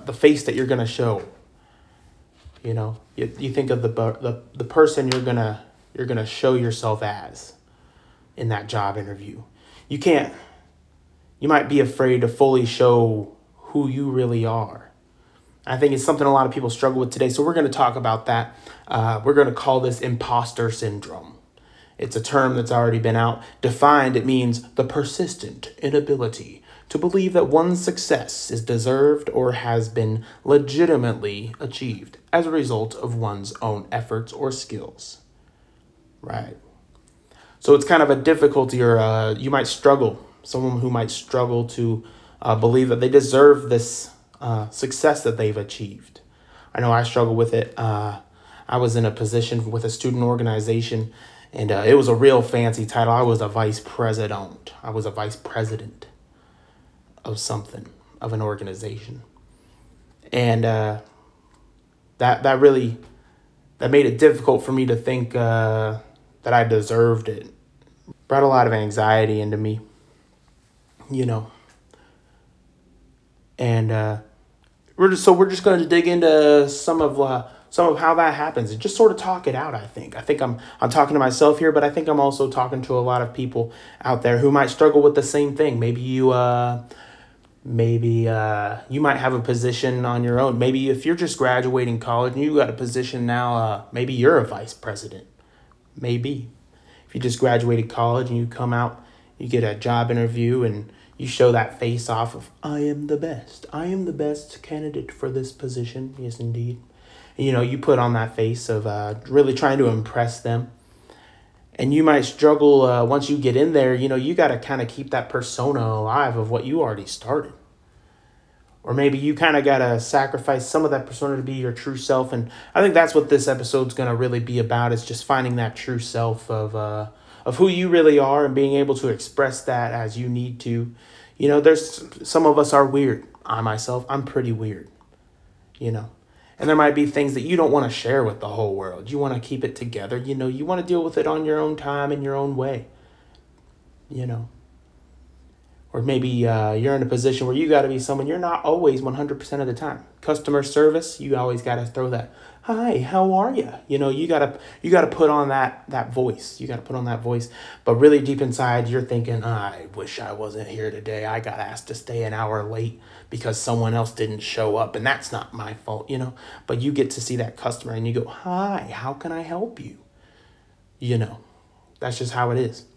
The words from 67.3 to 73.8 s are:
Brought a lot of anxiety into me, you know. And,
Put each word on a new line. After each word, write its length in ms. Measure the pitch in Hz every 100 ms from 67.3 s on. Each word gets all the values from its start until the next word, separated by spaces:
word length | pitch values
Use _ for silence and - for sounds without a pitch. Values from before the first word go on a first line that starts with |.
| 107 - _ _ _ _ _ - - -
Brought 160 | 135
a 40 | 139
lot 200 | 127 123
of 60 |
anxiety 640 | 110 104 104 107 110 107 107
into 160 | 104 107
me, 240 | 107 110 - _ _ _ _ _ _ _ _ _ _ _ -
you 160 | 131 123
know. 240 | 110 110 - _ _ _ _ _ _ _ _ _ _ _ _ _ _ _ _ _ _ _ -
And, 320 | 123 113